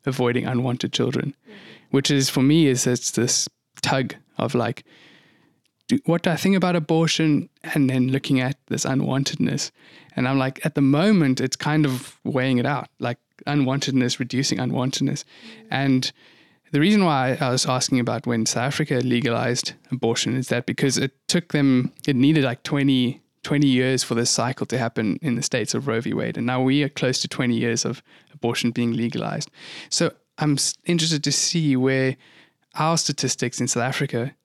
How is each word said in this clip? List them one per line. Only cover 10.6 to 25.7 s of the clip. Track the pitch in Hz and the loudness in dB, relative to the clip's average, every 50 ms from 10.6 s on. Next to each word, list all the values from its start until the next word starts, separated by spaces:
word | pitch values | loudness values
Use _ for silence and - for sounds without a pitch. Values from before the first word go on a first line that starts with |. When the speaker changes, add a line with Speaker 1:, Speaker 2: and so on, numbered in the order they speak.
| - | -6
Speaker 1:
at | 160 - | -2 0
the | 151 | 2
moment, | 139 135 139 147 175 214 220 185 156 135 131 123 | 4 4 4 4 4 4 4 4 4 2 2 0
it's | 127 131 - | -2 -4 -4
kind | - - 147 151 156 151 | -4 -2 0 2 2 2
of | 139 127 127 - - - _ _ | 2 0 -4 -8 -14 -20 _ _
weighing | - - 127 127 135 131 123 | -2 -2 0 0 2 2 2
it | 120 | 0
out, | 135 147 127 - - _ _ | 0 -2 -4 -6 -12 _ _
like, | 123 120 123 _ _ _ _ - - | -6 -6 -6 _ _ _ _ -10 -6
unwantedness, | - 143 147 135 127 131 139 - - 131 131 127 123 - - | -2 0 2 2 2 0 -2 -2 0 0 2 2 0 0 -4
reducing | 139 123 - 123 135 - - - | -6 -4 -2 -2 -2 0 -2 -2
unwantedness. | 127 127 127 131 123 131 - - - - 147 - - | -2 -2 -2 -2 -2 -2 -2 -2 -2 -2 -2 -4 -8
Speaker 2:
Mm. | _ - - - - - - - - | _ -20 -20 -20 -20 -20 -20 -10 -6
Speaker 1:
And | - 131 139 135 131 131 127 - - _ _ - _ _ _ _ _ _ _ _ | -4 -2 2 2 2 2 0 -2 -8 _ _ -20 _ _ _ _ _ _ _ _
the | - 143 | 0 2
reason | 151 196 214 208 190 | 4 4 4 4 4
why | 170 147 135 127 127 127 - | 4 2 2 2 0 0 0
I | 143 127 | 0 0
was | 123 127 - | 0 0 0
asking | - 127 127 - - 143 127 | 0 0 0 0 0 0 0
about | 117 113 120 113 - | 0 0 -2 -4 -2
when | 123 120 113 110 | -2 -2 0 0
South | - - 117 120 | 0 -2 -2 -2
Africa | 139 139 - 156 - 147 | -2 -2 -4 -2 -2 0
legalized | 123 123 127 123 120 127 120 117 117 120 123 123 127 - - - - _ _ | -2 0 0 0 0 0 0 -2 0 -2 -2 -2 -4 -4 -8 -12 -14 _ _
abortion | - 123 - 113 113 - - 110 117 | -6 -2 0 0 0 0 -2 -2 -2
is | 131 127 - | -4 -2 -2
that | - 120 - | -4 -4 -2
because | - 107 - - 139 123 | -4 -2 0 0 0 0
it | 113 127 131 _ _ _ - | 0 -2 -4 _ _ _ -2
took | - 175 170 _ | -2 -2 -2 _
them, | - 151 143 139 131 127 123 - - - - - | 0 2 4 4 4 2 0 -2 -8 -6 -4 -2
it | 139 | 2
needed, | 120 131 143 160 156 135 | 4 4 4 4 4 2
like, | 127 120 - | 0 -2 -6
twenty, | _ - 151 143 139 139 135 127 123 120 - - _ _ _ _ | _ -4 -2 0 2 4 4 4 2 0 -2 -6 _ _ _ _
twenty | - - 151 143 151 139 | -6 -2 2 4 4 4
years | 127 127 127 127 131 123 | 4 4 2 2 0 -2
for | - - 120 | -2 -2 -2
this | 117 120 - | -2 0 0
cycle | - - 113 120 135 - 107 | 0 0 -2 -2 -2 -6 -6
to | - 113 123 | -4 -2 -2
happen | 117 120 _ - 110 104 87 - | -2 -2 _ -2 -2 -2 -2 -2
in | - 143 120 | -2 -4 -4
the | 117 | -2
States | - - - 123 107 - | -4 -2 -2 -2 -2 -2